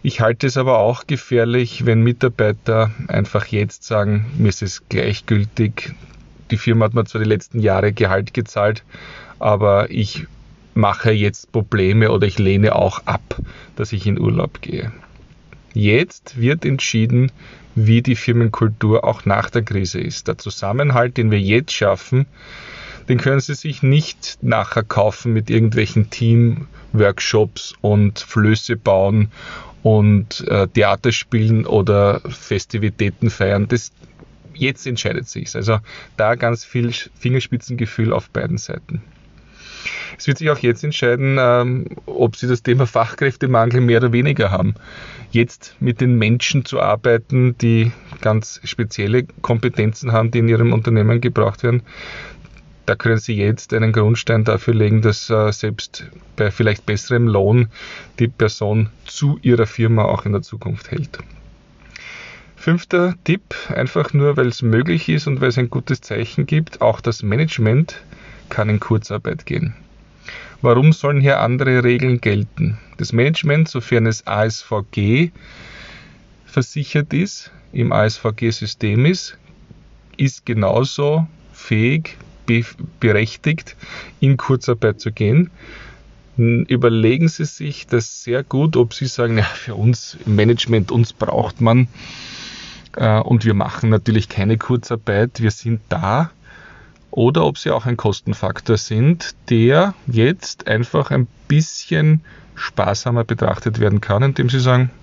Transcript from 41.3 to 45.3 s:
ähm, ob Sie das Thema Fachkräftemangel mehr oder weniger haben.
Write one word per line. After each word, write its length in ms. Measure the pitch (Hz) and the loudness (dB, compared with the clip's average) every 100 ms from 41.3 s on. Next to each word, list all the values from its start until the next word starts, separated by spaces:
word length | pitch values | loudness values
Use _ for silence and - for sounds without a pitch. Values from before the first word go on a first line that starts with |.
| 135 | 2
ähm, 460 | 123 123 123 127 - - - | 2 2 2 -2 -6 -12 -10
ob 300 | - 113 - | 0 0 0
Sie 100 | 127 | -2
das 160 | 123 | -2
Thema 240 | - 123 123 | 2 2 2
Fachkräftemangel 920 | 120 113 - 139 - 135 120 113 123 | 0 -2 -2 -4 -2 0 2 2 2
mehr 180 | 120 117 | 4 4
oder 140 | 123 | 4
weniger 400 | 117 143 135 101 | 2 0 0 0
haben. 240 | 98 92 107 - - - - - | 0 -2 -4 -12 -20 -20 -20 -2